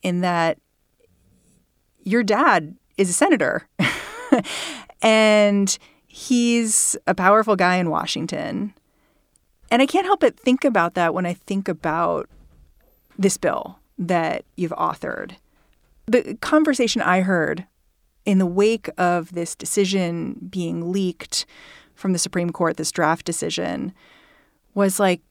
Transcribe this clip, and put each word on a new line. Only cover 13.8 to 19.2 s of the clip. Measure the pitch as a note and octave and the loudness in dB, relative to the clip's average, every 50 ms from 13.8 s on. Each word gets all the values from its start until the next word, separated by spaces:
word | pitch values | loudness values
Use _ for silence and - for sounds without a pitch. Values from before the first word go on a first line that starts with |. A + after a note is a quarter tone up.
| _ _ _ - | _ _ _ -10
that | F3 E3+ F#3 F3 E3 D#3+ E3 - - _ _ | -4 -2 -2 0 0 -2 -4 -6 -10 _ _
you've | - F3+ D#3+ | -6 -6 -6
authored. | E3 - D#3+ D#3+ D#3+ - - - - - - - - - _ _ _ _ _ _ _ _ _ _ _ _ _ | -4 -4 -4 -4 -4 -6 -8 -10 -10 -10 -12 -14 -16 -20 _ _ _ _ _ _ _ _ _ _ _ _ _
The | - A3 B3 - - - | 2 2 2 2 0 -10
conversation | A#3+ - - - D#4 D#4 D#4 C#4 - B3 A3 - A#3+ | -10 -6 2 2 2 4 4 2 0 0 0 0 -2
I | - - F3+ F#3 | 0 0 2 2
heard | F#3 F#3 F#3+ F3 D#3 D3 D3+ D#3+ F3+ _ _ _ _ _ _ _ _ _ _ _ _ | 2 2 0 0 0 0 -2 -6 -8 _ _ _ _ _ _ _ _ _ _ _ _
in | - G3+ F#3+ | 0 2 2
the | F#3+ | 2
wake | F3 F3 F#3+ G3+ G#3+ A3+ A3 _ - - | 2 2 2 2 2 2 0 _ -10 -4
of | - F#3 F3 F3 F3 | -2 0 0 0 0